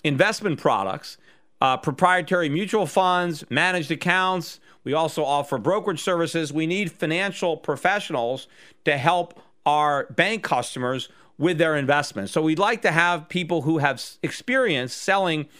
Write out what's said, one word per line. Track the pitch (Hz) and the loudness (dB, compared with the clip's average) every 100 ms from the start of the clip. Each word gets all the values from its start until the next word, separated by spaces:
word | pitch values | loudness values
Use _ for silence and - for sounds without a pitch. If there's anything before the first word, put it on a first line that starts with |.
investment | 156 139 196 220 208 143 | -2 2 2 0 -4 0
products, | 156 110 98 95 - - _ _ _ _ | 0 2 0 -6 -12 -20 _ _ _ _
uh, | 131 127 | 0 0
proprietary | - 135 180 180 160 180 160 | -2 2 2 2 2 0 0
mutual | 156 202 220 160 | -2 0 0 0
funds, | - 185 180 175 156 - | 2 2 2 0 -4 -4
managed | 127 175 180 147 | 0 0 0 -2
accounts. | 160 180 180 185 185 160 - - - | -2 0 2 2 0 -6 -14 -20 -14
We | - | -4
also | 151 160 - | 0 0 -2
offer | 139 143 143 131 | 0 0 0 -2
brokerage | 107 202 202 160 | 0 0 -2 -4
services. | - 175 165 165 151 | -2 0 0 -2 -4
We | 147 160 | -2 -2
need | 185 185 | -2 -4
financial | - 156 165 196 - 180 156 | -4 -2 -2 -2 -2 -2 -2
professionals | - 139 180 202 - 143 117 131 - - - - - | -4 0 0 0 -2 -2 -2 -4 -8 -20 -20 -6 -2
to | 143 | 2
help | 151 175 170 - - _ 147 | 4 2 0 -10 -20 _ 0
our | 151 151 143 - | 4 4 2 -2
bank | 131 180 226 | 0 0 0
customers | - 127 120 131 123 131 - - - - | -2 -2 -2 -4 -4 -4 -6 -16 -20 -2
with | 160 160 | 0 2
their | 160 151 | 2 2
investments. | 131 147 139 104 98 | 2 2 0 -6 -4
So | 175 | 0
we'd | 160 160 | 0 2
like | 202 233 | 2 2
to | 202 | 2
have | 160 175 170 156 | 4 4 2 -2
people | 180 170 170 | -6 -2 -2
who | 139 160 | 0 2
have | 143 123 | 2 0
s-, | - - | -8 -8
experience | 156 - - 262 240 139 127 | -8 -8 -2 0 2 0 -2
selling | - - 196 185 156 147 - | -4 0 0 2 -2 -6 -14